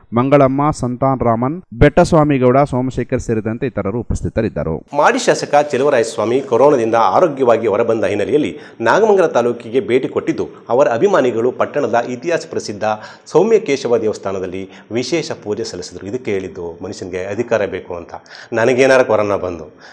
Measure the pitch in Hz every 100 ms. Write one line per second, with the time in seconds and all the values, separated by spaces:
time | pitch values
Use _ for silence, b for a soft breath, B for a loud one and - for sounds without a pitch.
0 | b 110 135 143 135 135 147 147 123 123
1 | 131 135 117 113 127 170 - 117 - -
2 | 170 165 147 139 123 127 143 127 131 131
3 | 120 127 - 113 107 113 135 104 95 113
4 | - - 87 92 110 - 80 80 - 143
5 | 165 247 208 151 - 143 147 123 143 135
6 | 113 - 107 127 135 117 139 139 113 113
7 | 107 101 170 135 127 113 110 101 113 113
8 | 98 101 98 139 123 - B B 113 143
9 | 220 196 165 123 117 120 117 117 101 127
10 | 143 - 123 113 87 B - 120 147 117
11 | 180 185 123 110 120 113 107 147 123 117
12 | 123 123 170 165 - 107 - 107 107 107
13 | B B - 151 202 220 - 139 120 120
14 | 107 98 101 98 92 90 95 B B 110
15 | 127 170 147 110 98 104 110 90 90 90
16 | 95 98 - 98 95 82 85 82 92 101
17 | 95 92 92 101 120 110 98 90 - 87
18 | 82 - - B B 113 113 123 131 131
19 | 127 107 104 98 90 87 76 - B